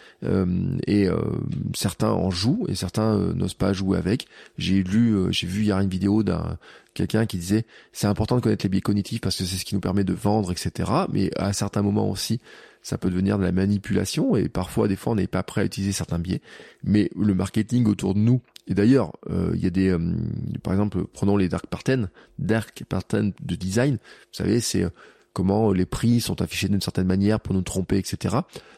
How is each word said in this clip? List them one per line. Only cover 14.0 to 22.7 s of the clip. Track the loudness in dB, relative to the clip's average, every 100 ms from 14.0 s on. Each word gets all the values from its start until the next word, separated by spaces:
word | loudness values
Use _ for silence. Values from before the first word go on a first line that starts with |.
| -2 0 0 2
et | 0
parfois, | -2 -4 0 0
des | 0
fois, | 0
on | 0
n'est | 0
pas | -2
prêt | -4 -2
à | -2
utiliser | -2 -2
certains | -2 -2 -4
biais. | -2 -4 -4 -20 -20 -10
Mais | 2 4 2 2
le | 2
marketing | 2 0 -2 0 2 2
autour | 2 0
de | 2
nous, | 4 2 0 -20 -4
et |
d'ailleurs, | 2 6 6 2 -6 -6
euh, | -2 0 0
il |
y | 0
a |
des, | 2 2
euh, | 2 0 -2 -4 -4 -6 -6
par | -2
exemple, | 0 0 -2 -6
prenons | -2 0 2
les | 2
dark | -2 -6
patterns, | -6 -2 -2 -2 -8 -20 -8
dark | 0 0 -2